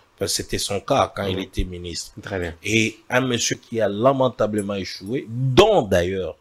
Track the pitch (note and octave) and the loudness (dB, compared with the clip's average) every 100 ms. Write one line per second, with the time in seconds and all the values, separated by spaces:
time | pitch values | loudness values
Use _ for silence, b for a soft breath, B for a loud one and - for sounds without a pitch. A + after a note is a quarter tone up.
0 | b - - - G2 G#2 - G2+ - C3+ | b -6 -4 -4 -4 -4 -4 -4 0 2
1 | F#2 - G2+ F#2 F#2+ - F#2 F2+ F2 E2 | 2 0 -4 -4 -4 -4 -4 -4 -10 -10
2 | - - - G2 F2 E2 G2+ A2 A2 - | -12 -14 -8 -4 -4 -6 0 2 2 -2
3 | - B2+ C3 A#2 - - - A2+ G#2 G2+ | -2 -2 0 0 -2 -4 -6 0 0 2
4 | B2+ C3+ B2+ - G#2+ G#2+ G2+ G2+ F#2+ - | 2 4 2 2 -2 0 -2 -4 -6 -10
5 | F#2+ C3+ G#2+ A#2+ C3+ B2 G#3+ G3 A2 F#2 | -8 -8 -6 -4 2 6 6 6 4 2
6 | F2 F#2+ E2+ - | 2 -2 -6 -10